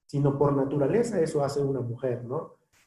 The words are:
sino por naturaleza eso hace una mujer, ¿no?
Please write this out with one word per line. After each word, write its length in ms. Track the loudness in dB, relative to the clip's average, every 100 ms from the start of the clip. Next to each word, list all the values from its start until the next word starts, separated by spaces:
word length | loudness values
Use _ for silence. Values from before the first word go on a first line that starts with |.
| _
sino 320 | 0 2 4
por 160 | 2
naturaleza 640 | 2 0 0 2 2 2 0
eso 240 | 0 0
hace 180 | 0 0
una 200 | -2 -2
mujer, 420 | -4 -4 -4 -4
¿no? 320 | -6 -8 -8 -16 _ _